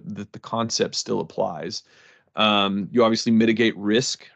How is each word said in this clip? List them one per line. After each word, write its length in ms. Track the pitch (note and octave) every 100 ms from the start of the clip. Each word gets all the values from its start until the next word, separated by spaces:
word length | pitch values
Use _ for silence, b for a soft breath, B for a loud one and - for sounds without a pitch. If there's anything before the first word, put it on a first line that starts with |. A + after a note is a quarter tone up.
the, 240 | - G2+ G2+
the 80 | -
concept 560 | - A#2 A2+ - G2+
still 240 | - - G2+
applies. 640 | E2+ - G2+ D#2+ E2+ - b b b b b
Um, 540 | - G#2+ G#2 G2 G2 F#2
you 140 | A#2+
obviously 260 | A2+ A2+ A#2
mitigate 460 | A2+ A2+ A2+ A2+ -
risk, 500 | G2+ A2 C3 - -